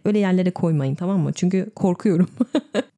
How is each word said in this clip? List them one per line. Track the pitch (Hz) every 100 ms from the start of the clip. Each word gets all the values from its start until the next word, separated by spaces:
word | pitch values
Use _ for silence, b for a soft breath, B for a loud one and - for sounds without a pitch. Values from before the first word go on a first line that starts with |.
öyle | - 208
yerlere | 196 185 185
koymayın, | 180 170 156 135
tamam | 143 175 196
mı? | 143
Çünkü | 151 180 190 208
korkuyorum. | - 190 175 220 170 180 - 240 302
<laughs> | - - -